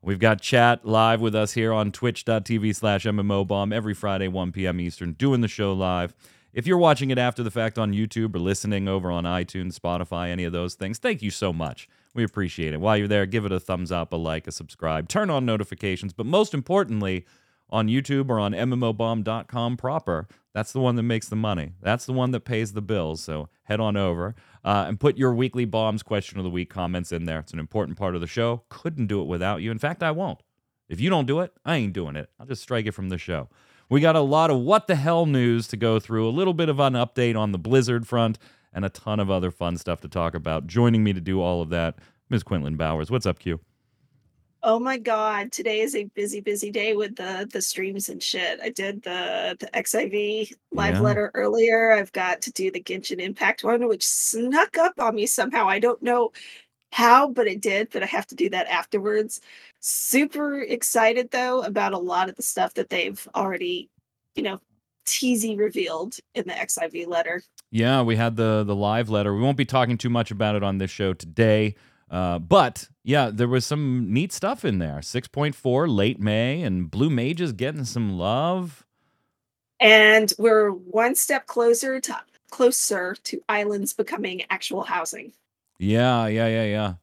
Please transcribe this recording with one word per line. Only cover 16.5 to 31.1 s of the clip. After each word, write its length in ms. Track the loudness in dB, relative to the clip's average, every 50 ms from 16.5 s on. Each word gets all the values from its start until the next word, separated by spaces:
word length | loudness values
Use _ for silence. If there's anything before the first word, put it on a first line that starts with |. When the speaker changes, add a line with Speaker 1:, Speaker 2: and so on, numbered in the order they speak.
| -2
Speaker 1:
importantly, 680 | -6 -4 0 0 0 0 0 -2 -2 -2 -2 -2 -4 -6 _ _ _ _ _ _ _ _ _
on 160 | -2 0 0
YouTube 440 | 2 0 0 0 0 -2 -2 0 0
or 100 | 0 0
on 120 | 0 0 -2
M 200 | -2 -2 -2 0
M 100 | 0 0
O 100 | -2 0
bomb 300 | 0 -2 -2 -2 -2 -2
dot 240 | -4 -4 -6 -8
com 300 | _ -6 -4 -2 -2 -4
proper, 500 | -4 -4 -4 -4 -4 -4 -2 -4 -4 -4 -8 -16 _ _ _ _
that's 180 | -6 -6 -4 -2
the 80 | 0
one 160 | 0 2 2
that 60 | 2 0
makes 260 | 0 -2 -2 -4 -4
the 80 | -4
money. 360 | -2 -2 -2 -2 -4 -4 -8 -12 -6 -2
That's 240 | -2 -2 -2 -2
the 80 | -4 -2
one 160 | 0 0 0
that 100 | -2 -4 -4
pays 260 | -2 -2 -2 -2 -2 -6
the 80 | -8
bills. 420 | -4 -2 -2 -2 -2 -2 -4 -6 -8
So 280 | -8 -8 -8 -8 -10 _ _ _
head 140 | -4 -2 0
on 140 | 0 0 0
over, 380 | 0 0 0 0 -2 -4 -6 -8 -12 _ _ _ _ _
uh, 200 | 0 2 2 2 0
and 100 | -4 0
put 200 | 2 0 2 4
your 160 | 2 2 2
weekly 300 | 2 0 0 0 -2 -4
Bombs 360 | -2 0 0 0 0 -2 -4 -4
question 360 | -2 -4 -4 -4 -4 -8 -6
of 60 | -6
the 60 | -4
week 200 | -4 -4 -6 -6
comments 420 | -4 -4 -4 -2 -2 -4 -6 -6 -6
in 120 | -6 -6
there. 140 | -6 -6 -8
It's 120 | -8 -10 -10
an 60 | -10
important 400 | -10 -6 -4 -4 -4 -4 -6 -6
part 160 | -4 -4 -4
of 60 | -4 -6
the 40 |
show. 360 | -6 -4 -2 -2 -2 -2 -4 _ _
Couldn't 380 | -20 -10 -10 -8 -4 -4 -2 -2
do 120 | 0 -2
it 60 | -2
without 340 | -2 -4 -2 -2 -2 -2 -2
you. 100 | -4 -6 -6
In 60 | -4
fact, 220 | -4 -6 -4 -2 -4
I 100 | -4 -2
won't. 280 | -2 -4 -6 -8 -10 _ _ _ _ _ _ _ _ _ _
If 100 | -6 -2
you 100 | 0 2